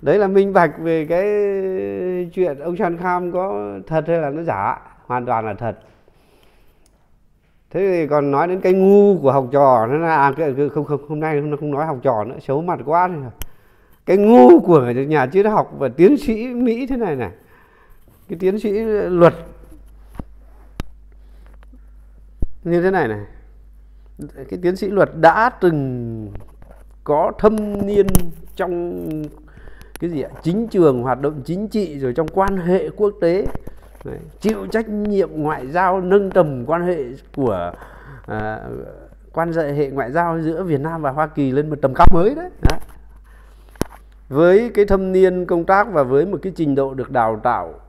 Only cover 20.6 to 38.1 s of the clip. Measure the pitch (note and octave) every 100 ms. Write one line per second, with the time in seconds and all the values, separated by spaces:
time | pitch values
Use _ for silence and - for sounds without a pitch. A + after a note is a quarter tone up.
20.6 | - - - - - - - - - -
21.6 | - - - - - - - - - -
22.6 | E3+ E3+ F3+ F#3+ C3 G#2+ G2+ - - -
23.6 | - - - - - - D3 - C3+ F3+
24.6 | F3 F#3 G3+ G3+ C#3+ D3 D#3+ E3 A#3 -
25.6 | F#3 D#3 C3+ B2 A#2 A2+ G#2+ G#2 - -
26.6 | - - - - - D3 E3+ - G#3+ G#3+
27.6 | G#3+ G3+ G3+ G#3 G3 F#3 F3 D#3+ - -
28.6 | F3+ F3 F3 F3+ E3+ D#3 D3+ - - -
29.6 | - - - - E3+ D#3+ B2+ - D#3+ F#3
30.6 | A3+ G3+ D#3+ B2+ B2 B2+ C#3+ D3+ B2 F3+
31.6 | G#3+ G#3+ F#3 C#3+ C3+ B2 D#3 F#3+ G3 G3
32.6 | E3+ F#3 D3+ - G#3 G3+ E3+ F3+ B3 -
33.6 | - - - - C#3 C3 D#3+ - G#3 G#3+
34.6 | F#3+ A3 A3 G#3 G#3 G3+ E3 D#3 D3+ D3
35.6 | B2+ E3 F#3 F#3+ F3+ G3+ G3 F#3 D#3+ C3
36.6 | A#2+ E3 F3 E3+ B2 C3+ - - C3 F#2+
37.6 | F2 F2 - - -